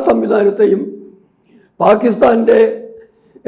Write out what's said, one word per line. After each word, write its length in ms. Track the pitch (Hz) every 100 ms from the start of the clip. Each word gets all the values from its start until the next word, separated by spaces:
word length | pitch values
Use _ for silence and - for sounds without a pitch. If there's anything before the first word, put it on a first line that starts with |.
| 330
സംവിധാനത്തെയും 720 | 226 214 214 202 202 208 196 - - - - _ _ _ _ _ -
പാകിസ്ഥാൻ്റെ 760 | 190 214 233 202 247 226 226 226 220 - - - - _ _ _